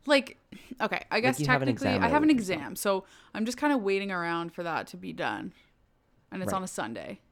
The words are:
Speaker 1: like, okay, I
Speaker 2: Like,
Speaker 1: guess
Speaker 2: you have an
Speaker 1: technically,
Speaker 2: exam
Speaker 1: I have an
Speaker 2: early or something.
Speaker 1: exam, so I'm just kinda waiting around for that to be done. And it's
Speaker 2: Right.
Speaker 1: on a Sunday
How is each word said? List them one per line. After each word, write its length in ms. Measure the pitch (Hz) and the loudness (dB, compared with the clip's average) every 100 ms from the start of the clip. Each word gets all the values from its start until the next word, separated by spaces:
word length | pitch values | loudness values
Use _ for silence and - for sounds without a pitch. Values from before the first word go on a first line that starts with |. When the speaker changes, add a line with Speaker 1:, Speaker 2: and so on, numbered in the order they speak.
| - | 4
Speaker 1:
like, 320 | 285 - - _ - - - | 4 4 -14 _ -20 -18 -6
okay, 240 | 214 185 - | -2 -2 -2
I 60 | 214 | 2
Speaker 2:
Like, 80 | |
Speaker 1:
guess 160 | 247 254 | 2 2
Speaker 2:
you 80 | - | 2
have 140 | - | 4
an 60 | 269 | 4
Speaker 1:
technically, 180 | 269 - | 0 0
Speaker 2:
exam 160 | - | 2
Speaker 1:
I 60 | 233 | 4
have 120 | 294 | 4
an 80 | 311 | 6
Speaker 2:
early 60 | 269 | 4
or 60 | |
something. 140 | 190 170 | 2 -4
Speaker 1:
exam, 160 | 139 185 | -4 -4
so 300 | 208 190 - - - | 0 0 -2 -20 -12
I'm 120 | - 220 | -4 -4
just 120 | 247 | 0
kinda 200 | 294 277 | 2 2
waiting 340 | 196 196 196 | 2 0 0
around 400 | 180 170 170 170 | -4 -2 -2 -4
for 80 | - | -6
that 240 | 170 147 - | -4 -4 -4
to 100 | 180 | -10
be 160 | 185 | -12
done. 400 | - 143 104 185 - _ _ _ _ _ _ _ | -4 -4 -4 -8 -14 _ _ _ _ _ _ _
And 100 | 190 | -6
it's 80 | 185 | -2
Speaker 2:
Right. 60 | 190 | -2
Speaker 1:
on 60 | 185 | -4
a 20 | |
Sunday 540 | - 113 113 73 202 _ | -6 -8 -8 -10 -14 _